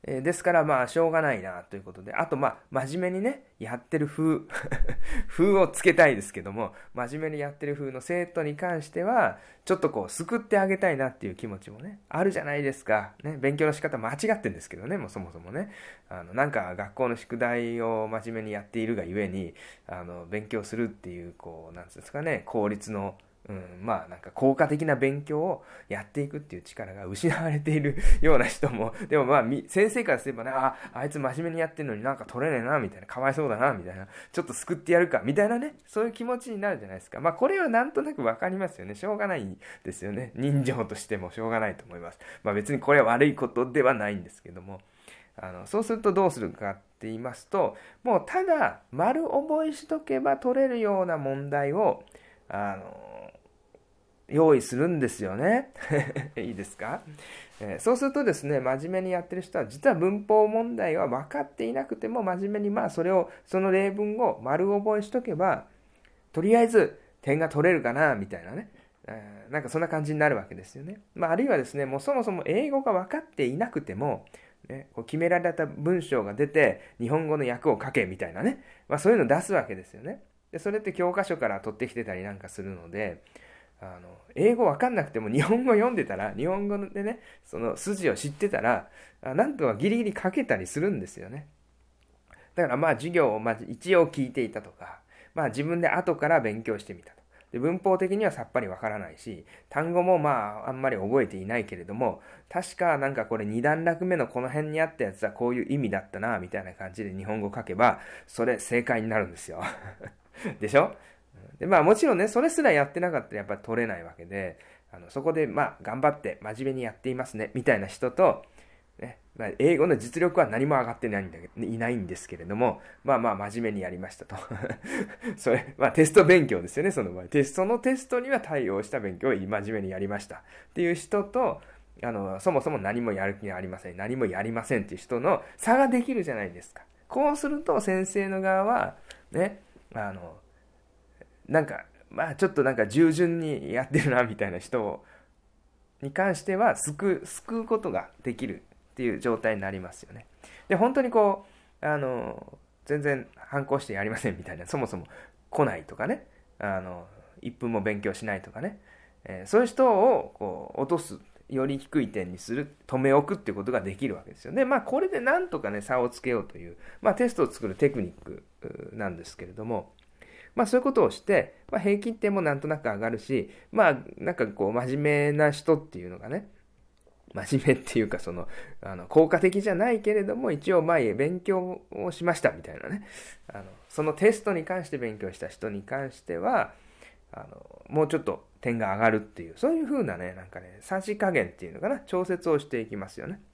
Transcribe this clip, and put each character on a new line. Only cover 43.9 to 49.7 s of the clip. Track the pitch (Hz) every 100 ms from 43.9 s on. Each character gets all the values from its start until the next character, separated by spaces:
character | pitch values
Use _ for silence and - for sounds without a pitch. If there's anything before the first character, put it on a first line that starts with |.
な | 120 104
い | 101
ん |
で | 87
す | -
け | -
ど | 87
も。 | 92 95 _ _ - - _ -
あ | 92
の、 | 90 95
そ | 202
う |
す | 220 226
る |
と | 208
ど | 185 190
う |
す | 135
る | 98
か | - 101
っ | 98
て | _ _ 110
言 | 113
い |
ま | 123 117
す | -
と、 | 196 143 - - -
も | 247 202
う | -
た | 359
だ | 381 311 165 - _
丸 | 127 190 294 330
覚 | 277 311 311
え | 320